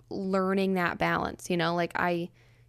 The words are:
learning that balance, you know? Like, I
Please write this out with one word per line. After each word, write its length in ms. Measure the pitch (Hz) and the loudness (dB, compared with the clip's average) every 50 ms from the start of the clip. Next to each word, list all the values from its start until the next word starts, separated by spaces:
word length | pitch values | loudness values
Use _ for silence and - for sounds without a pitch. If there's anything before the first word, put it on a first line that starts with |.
| - - | -14 -10
learning 640 | - - 196 190 190 190 190 185 190 196 190 190 190 | -8 -6 -2 0 0 2 2 2 2 2 2 2 2
that 240 | 180 175 170 - - | 2 0 0 0 0
balance, 500 | 165 170 170 170 165 - - - - - | 0 0 2 0 -2 -4 -6 -6 -4 -2
you 80 | 180 | 0
know? 180 | 170 165 165 170 | 2 2 2 2
Like, 180 | 175 170 170 - | 0 0 -2 0
I 360 | - - 175 175 170 170 175 - - - - - - - | 0 0 0 0 0 -2 -6 -10 -18 -20 -20 -20 -20 -20